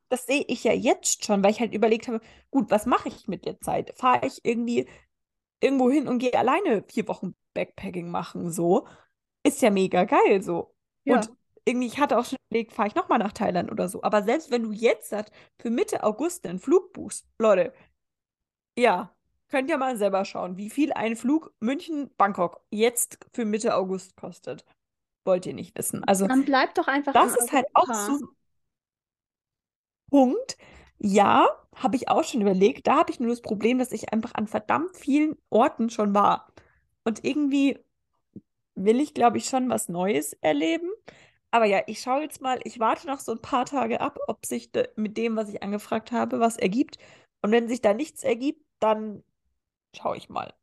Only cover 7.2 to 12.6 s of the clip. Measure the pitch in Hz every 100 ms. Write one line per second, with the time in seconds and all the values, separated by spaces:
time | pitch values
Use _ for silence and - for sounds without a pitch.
7.2 | 185 - _ - 180 - 196 180 170 175
8.2 | 175 180 175 165 170 202 - - _ _
9.2 | _ _ 285 - 226 196 185 180 202 302
10.2 | 415 196 175 170 - _ _ _ - 240
11.2 | 214 - _ _ - 247 247 269 285 233
12.2 | 247 262 _ 233